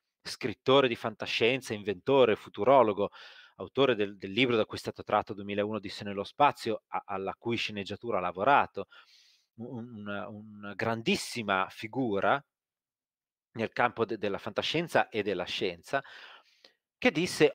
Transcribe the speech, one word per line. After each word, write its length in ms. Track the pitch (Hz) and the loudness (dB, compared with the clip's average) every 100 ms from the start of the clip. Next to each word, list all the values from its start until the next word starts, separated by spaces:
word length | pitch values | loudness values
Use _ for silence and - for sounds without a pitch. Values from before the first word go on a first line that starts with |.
| _ _ | _ _
scrittore 640 | - - 120 - - 139 131 | -14 -8 -8 -2 4 6 4
di 80 | 113 | 0
fantascienza, 800 | 117 107 104 - 117 131 - | -6 -6 -6 0 2 2 -4
inventore, 640 | 107 101 92 - 139 117 101 | -6 -4 -4 2 6 6 4
futurologo, 760 | - - 101 139 110 98 98 - - - - - | -4 -2 6 6 6 2 -2 -4 -20 -20 -20 -14
autore 360 | 95 - 135 | -6 0 2
del, 240 | 110 101 101 | 2 -2 -6
del 140 | 98 | -4
libro 240 | 98 127 113 | 0 2 2
da 100 | 143 | 0
cui 120 | 104 | -4
è 20 | |
stato 240 | - - | -10 -10
tratto 300 | - 107 - | 0 0 0
duemilauno 420 | 101 101 101 104 110 | -6 -6 -4 -2 -4
Odissea 320 | 98 - 104 | -8 -10 -8
nello 160 | 98 | -8
spazio, 600 | 98 - 143 - 117 104 _ | -6 2 2 2 -4 -6 _
a-, 160 | 92 - | -10 -8
alla 300 | 98 95 - | -6 -6 -8
cui 200 | 117 113 | -6 -4
sceneggiatura 600 | - 104 95 101 117 101 | -6 -8 -8 -8 -4 -2
ha 20 | |
lavorato, 640 | 90 87 107 139 95 - 95 - - _ _ _ _ - | -2 0 4 4 2 -4 -12 -14 -20 _ _ _ _ -18
un, 520 | 120 123 120 110 104 | -14 -12 -14 -14 -10
un, 480 | 101 98 107 110 104 | -10 -10 -12 -16 -16
una 140 | 101 | -14
grandissima 920 | 98 110 113 113 196 - 123 104 95 95 | -6 -4 -2 -2 -2 -4 -6 0 0 0
figura 720 | - 110 123 123 98 95 139 - _ _ _ _ _ _ _ _ _ _ | -6 -8 -4 -2 0 2 0 -2 _ _ _ _ _ _ _ _ _ _
nel 200 | 117 110 | -4 -4
campo 320 | - 120 113 110 | 0 0 0 -2
de-, 120 | 113 | -2
della 200 | 101 95 | -4 -4
fantascienza 720 | - 104 - 151 175 123 - | -6 -4 -2 -2 0 0 0
e 120 | 110 | -2
della 240 | 101 90 87 | -2 -4 -4
scienza, 560 | - 101 85 - 139 - - - - _ _ _ _ _ _ | -4 -4 -6 -6 -6 -6 -16 -20 -20 _ _ _ _ _ _
che 120 | - | 0
disse: 400 | 151 175 - 151 | 0 0 4 4